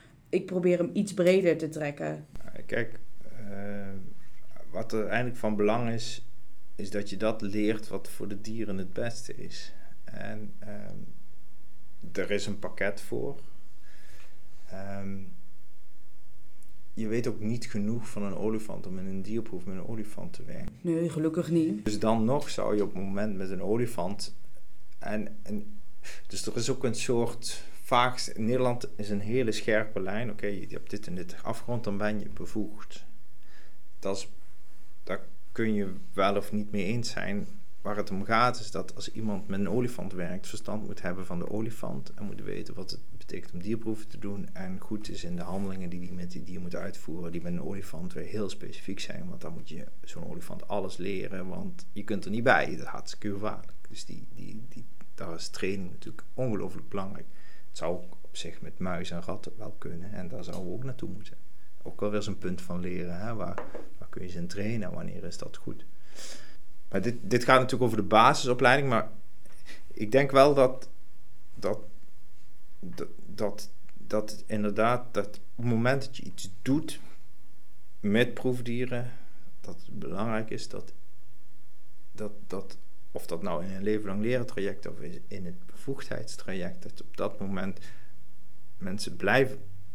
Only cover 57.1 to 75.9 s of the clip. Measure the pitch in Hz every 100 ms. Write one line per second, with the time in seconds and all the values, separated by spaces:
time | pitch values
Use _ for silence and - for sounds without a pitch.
57.1 | 104 - - - - - - 82 92 180
58.1 | - - - 85 - 78 - 92 87 87
59.1 | 87 85 92 - - 107 - - 87 95
60.1 | 104 87 - 90 90 90 120 135 - 95
61.1 | 95 - - - - - - - - 104
62.1 | 104 101 92 92 90 90 90 90 90 87
63.1 | 87 110 110 90 - - - - - -
64.1 | - 90 85 87 101 104 113 90 82 87
65.1 | 90 87 - - - - - - - -
66.1 | - - - - - - - - 98 107
67.1 | 120 98 123 - 131 123 120 123 107 95
68.1 | 107 123 - 135 117 123 135 139 117 -
69.1 | - - - - - - - - - 104
70.1 | 131 139 135 143 139 131 131 - - -
71.1 | - - - - - 95 - - - -
72.1 | - - - - - - - 92 - -
73.1 | - 104 104 104 104 - - - - -
74.1 | 107 104 - - 107 104 107 113 123 -
75.1 | 104 101 - - - 120 113 120